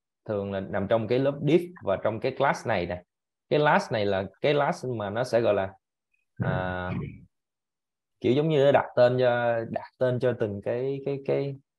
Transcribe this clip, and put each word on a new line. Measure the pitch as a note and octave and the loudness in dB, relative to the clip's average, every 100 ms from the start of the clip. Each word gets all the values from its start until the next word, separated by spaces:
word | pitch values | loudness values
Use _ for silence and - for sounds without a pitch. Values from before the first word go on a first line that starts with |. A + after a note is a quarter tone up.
| _ _ | _ _
Thường | - G#2 G2 | -6 -4 -4
là | G2 | -4
nằm | F#2+ G2 G2 | -4 -4 0
trong | A2+ A2 | 0 0
cái | B2 | 0
lớp | C3+ C#3+ D3 | 0 -2 2
div | F3 F3 - | 2 0 -6
và | F#2+ F#2+ | -4 -2
trong | G#2+ A2 | -2 -2
cái | C3 - | -4 0
class | C#3+ E3+ B2 | 0 0 -2
này | G#2 F2 | -2 -2
nè. | F2+ - _ _ _ - | -6 -12 _ _ _ -2
Cái | D3+ | 2
class | D3 F#3 G3+ | 4 4 2
này | A#2 G2+ | -2 0
là | F#2+ G2 - | 0 -2 -2
cái | C#3 | 0
class | D3 C#3+ F3 B2+ | 2 0 -2 -6
mà | A#2 G2+ | -6 -4
nó | G#2+ | -4
sẽ | B2+ A2+ | 0 2
gọi | A2+ | 2
là, | G2 F#2+ - _ _ _ _ _ | 2 -2 -8 _ _ _ _ _
à, | - F#2 F#2 F#2 F2+ F2+ - D2 C2 - _ _ _ _ _ _ _ _ _ | -6 -2 -2 -2 -4 -6 -6 -8 -14 -20 _ _ _ _ _ _ _ _ _
kiểu | A2 | 0
giống | C3 D#3+ | 2 2
như | D3+ | 4
nó | C#3 | 6
đặt | B2+ - - | 4 2 4
tên | B2 B2+ | 4 4
cho, | B2 A#2+ A#2+ A#2 A2+ | 2 2 0 -2 -2
đặt | - - - | -8 -10 -2
tên | B2+ A#2 | -2 0
cho | B2+ A#2 | 0 0
từng | A2 G2+ | -2 -4
cái, | A2+ A#2+ C3+ C#3 | -4 -4 -4 -4
cái, | C3+ C#3 | -6 -6
cái, | C#3 C#3 C#3 C#3 _ | -2 -2 -2 -8 _